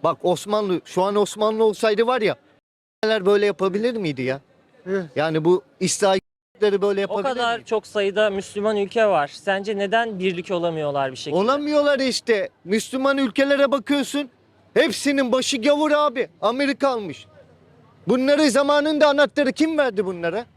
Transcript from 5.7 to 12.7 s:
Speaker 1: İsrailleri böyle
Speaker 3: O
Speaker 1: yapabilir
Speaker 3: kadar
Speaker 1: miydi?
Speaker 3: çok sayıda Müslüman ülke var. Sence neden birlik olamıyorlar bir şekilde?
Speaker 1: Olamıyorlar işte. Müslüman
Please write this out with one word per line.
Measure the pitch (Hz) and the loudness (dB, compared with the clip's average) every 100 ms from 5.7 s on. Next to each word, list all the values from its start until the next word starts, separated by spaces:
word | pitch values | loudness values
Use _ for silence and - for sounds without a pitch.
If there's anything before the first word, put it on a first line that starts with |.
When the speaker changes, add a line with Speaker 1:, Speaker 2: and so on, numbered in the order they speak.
| _ | _
Speaker 1:
İsrailleri | 185 - 202 190 _ _ _ _ 208 196 | -4 0 2 0 _ _ _ _ 0 2
böyle | 202 196 | 0 0
Speaker 3:
O | |
Speaker 1:
yapabilir | 196 208 202 | -2 -2 -4
Speaker 3:
kadar | 247 240 233 | -2 -2 -2
Speaker 1:
miydi? | - | -4
Speaker 3:
çok | 220 - | -4 -4
sayıda | 214 196 202 214 | -2 -2 2 0
Müslüman | 196 190 208 208 214 | 0 -8 -4 -2 0
ülke | 196 233 214 | -2 2 2
var. | 175 143 | 2 0
Sence | - - 196 196 202 | -6 -4 -4 -2 -4
neden | 202 226 233 202 | 0 0 -2 -2
birlik | 185 175 180 | -4 -4 -4
olamıyorlar | 180 170 160 147 139 135 | -2 -2 -2 -2 -2 -2
bir | 131 | -4
şekilde? | - 156 | -4 0
Speaker 1:
Olamıyorlar | 208 277 294 294 285 285 | 2 0 0 0 2 2
işte. | 262 - - 220 180 _ | 0 -2 0 -2 -2 _
Müslüman | 165 | -4